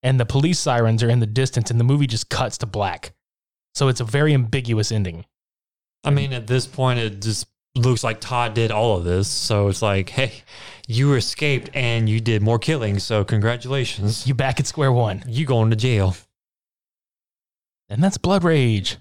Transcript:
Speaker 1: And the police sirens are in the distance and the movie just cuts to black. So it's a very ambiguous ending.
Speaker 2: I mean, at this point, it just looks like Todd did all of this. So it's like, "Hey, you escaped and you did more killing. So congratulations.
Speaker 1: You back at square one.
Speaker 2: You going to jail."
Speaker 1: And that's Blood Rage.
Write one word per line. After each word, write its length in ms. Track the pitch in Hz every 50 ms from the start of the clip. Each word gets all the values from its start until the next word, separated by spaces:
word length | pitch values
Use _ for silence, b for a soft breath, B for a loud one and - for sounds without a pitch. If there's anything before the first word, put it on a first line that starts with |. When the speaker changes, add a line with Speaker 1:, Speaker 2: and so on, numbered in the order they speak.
| -
Speaker 1:
And 160 | 127 135 127
the 40 | 120
police 360 | 117 - 135 143 185 180 -
sirens 420 | - 151 127 120 117 113 113 110 120
are 80 | 117
in 80 | 120 123
the 80 | 117
distance 420 | 107 107 123 131 131 - 123 113 - 120
and 80 | 117
the 40 | 120
movie 220 | 123 135 147 143
just 220 | 131 113 104 - _
cuts 280 | - - 135 113 - -
to 80 | -
black. 460 | 107 98 107 101 95 87 - - - - _ _ _ _ _ _ _ _ _ _ _ _
So 140 | - 139 135
it's 120 | 123 -
a 40 | 120
very 280 | 113 110 139 147 156 151
ambiguous 600 | 135 123 110 113 139 127 117 117 107 104 - 113
ending. 340 | 107 98 92 82 82 85 _ _ _ _ _ _ _ _ _ _ _ _ _ _ _ _
Speaker 2:
I 60 | 143
mean, 220 | 143 139 139 135 131
at 140 | 123 110
this 200 | 107 123 131 120
point, 340 | - - - 131 127 123 120
it 200 | 117 110 101 101
just 260 | 104 110 107 - - _ _ _ _ _ _
looks 280 | 131 117 127 127 113 -
like 160 | 117 113 -
Todd 340 | - - 127 120 120 117 107
did 160 | 120 113 110
all 260 | 110 107 113 120 104
of 80 | 90 85
this. 240 | 87 87 92 101 -
So 400 | - - - - 113 104 101 101
it's 140 | 95 - -
like, 280 | 107 98 95 95 90
"Hey, 340 | - - 131 123 - - - B B B B B B B B
you 260 | - 117 117 135 143 139
escaped 540 | 127 - - - - 151 147 143 127 - - -
and 340 | - 117 117 117 117 110 107
you 120 | 107 113
did 200 | 113 117 113 107
more 180 | 101 107 117 117
killing. 400 | - - 160 147 117 107 101 98
So 220 | - - 113 107 101
congratulations. 1040 | - - 107 101 110 120 123 120 127 135 139 123 110 - - 101 104 110 - -
Speaker 1:
You 60 | 127 139
back 280 | 117 131 131 127 -
at 60 | 139
square 260 | - - - 147 135 123
one. 320 | 123 120 107 101 101 -
Speaker 2:
You 180 | 127 110 127 160
going 260 | 135 135 117 110 110
to 60 | 113
jail." 400 | 107 113 127 123 107 98 92 90 - - _ _ _ _ _ _ _ _ _ _ _ _ _ _ _ _ _ _ _ _ _ _ _ _ _ _ _ _ _ _ _ _ _
Speaker 1:
And 120 | 117 107 156
that's 140 | 196 190
Blood 280 | - _ 170 190 196 170
Rage. 520 | 175 165 147 131 120 110 101 92 - - -